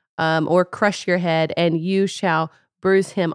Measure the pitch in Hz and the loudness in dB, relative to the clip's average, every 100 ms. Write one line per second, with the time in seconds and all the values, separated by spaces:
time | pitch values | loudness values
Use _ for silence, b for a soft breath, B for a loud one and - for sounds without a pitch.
0 | _ - 160 160 156 175 180 - 208 175 | _ -4 0 0 2 2 0 0 -2 0
1 | - 180 175 160 160 - 170 160 170 190 | -2 -2 0 0 0 0 0 0 -2 0
2 | 196 - 190 160 160 b b _ 190 190 | -2 -2 -2 0 -2 b b _ 0 2
3 | 190 - 170 | 0 -2 -4